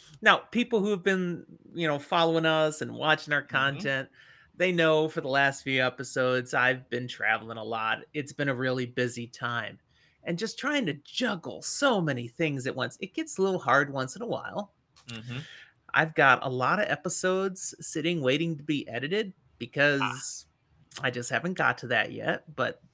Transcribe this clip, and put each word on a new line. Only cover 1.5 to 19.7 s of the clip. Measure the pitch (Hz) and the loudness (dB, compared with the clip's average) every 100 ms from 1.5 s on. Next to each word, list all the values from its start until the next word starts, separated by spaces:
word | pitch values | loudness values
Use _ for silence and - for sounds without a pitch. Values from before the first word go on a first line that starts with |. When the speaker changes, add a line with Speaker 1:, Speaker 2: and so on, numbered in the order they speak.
| 165 - 170 | -20 -12 -4
Speaker 1:
you | 160 | 0
know, | 143 | 0
following | - 175 165 165 160 | 0 4 4 4 4
us | 156 156 151 | 4 2 0
and | 120 117 | -6 -2
watching | 147 151 151 | 2 2 0
our | 147 | -2
Speaker 2:
Mm-hmm. | - 135 | 0 0
Speaker 1:
content, | 139 139 143 135 135 - - - _ - | 0 0 -2 -2 -4 -14 -20 -20 _ -2
they | 180 | 0
know | 170 160 156 156 | 4 6 4 2
for | - | -2
the | 135 | 0
last | 139 139 135 | 4 4 2
few | 135 131 127 | -2 2 2
episodes, | - 127 135 127 127 123 139 | 0 -4 0 2 2 0 2
I've | 127 131 131 | 2 2 -4
been | 123 123 | -8 -6
traveling | - 107 110 113 113 | -4 0 0 -2 -10
a | |
lot. | 110 113 110 110 - 151 | -6 -4 -2 -4 -6 -8
It's | 135 | -8
been | 135 143 | -4 -2
a | 123 | -2
really | 127 127 123 | -2 -2 -2
busy | 123 123 120 120 | -2 -2 -4 -10
time. | - 120 120 104 - _ _ _ _ - | -8 -6 -4 -6 -12 _ _ _ _ -6
And | 175 | -4
just | 226 - | -4 -4
trying | 269 294 185 | -2 0 0
to | 139 | -4
juggle | - - 247 190 135 82 | -8 -4 -2 -2 -8 -6
so | - - 277 214 | -2 2 4 4
many | 160 123 120 | 2 -2 -6
things | - 160 139 127 | -2 -2 -2 -4
at | 131 | -2
once, | 120 - | -4 -6
it | 190 | -8
gets | - 320 - | -6 -6 0
a | |
little | 190 180 | 0 2
hard | - 135 143 | 4 4 4
once | 135 127 190 | -2 -6 -6
in | |
a | 233 | -6
while. | 147 - 175 202 _ _ _ - | -6 -6 -8 -10 _ _ _ -16
Speaker 2:
Mm-hmm. | 113 120 123 156 - - _ - | -14 -10 -10 -12 -18 -20 _ -2
Speaker 1:
I've | - 160 156 | 0 2 4
got | 139 123 | 6 6
a | 135 | 2
lot | 127 131 185 | 0 0 2
of | - | 0
episodes | 143 180 - 185 185 196 185 - - | -2 -4 -2 0 0 -2 -4 -8 -8
sitting, | 160 165 156 175 | -6 -4 -2 0
waiting | 127 147 170 156 | 2 2 0 -4
to | |
be | 147 143 - | -4 -4 -4
edited | 117 135 202 202 - _ - | -6 -4 -4 -4 -10 _ -14
because | 117 | -8